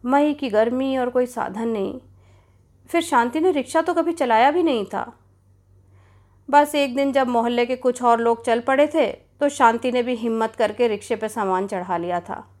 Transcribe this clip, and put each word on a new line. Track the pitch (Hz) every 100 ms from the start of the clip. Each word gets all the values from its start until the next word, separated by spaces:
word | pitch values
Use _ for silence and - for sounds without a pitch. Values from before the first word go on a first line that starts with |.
मई | 240 277 294
की | 294 262
गर्मी | 208 226 254 269 262
और | 247
कोई | 247 247
साधन | 240 - 185 233
नहीं। | 220 190 254 - - _ _ _ _ _ _ _
फिर | 339
शांति | 339 262 240 302
ने | 349
रिक्शा | 294 254 330
तो | 320
कभी | 339 330
चलाया | 339 262 220 254
भी | 320
नहीं | 330 247
था। | 196 196 - - _ _ _ _ _ _ _ _ _ _ _ _ -
बस | 285 294
एक | 294 277 247
दिन | 277
जब | 269 262
मोहल्ले | 240 233 240 240
के | 254
कुछ | 254 247
और | 247 233
लोग | 233 233
चल | 240 233
पड़े | 240 269 294
थे, | 320 240
तो | - _ _ 285
शांति | 285 240 226 254
ने | 247
भी | 240
हिम्मत | 240 233 226 220 -
करके | 208 208 240
रिक्शे | 208 - 220
पे | 214
सामान | 226 196 185 190
चढ़ा | 196 180 175
लिया | 175 175
था। | 170 - - _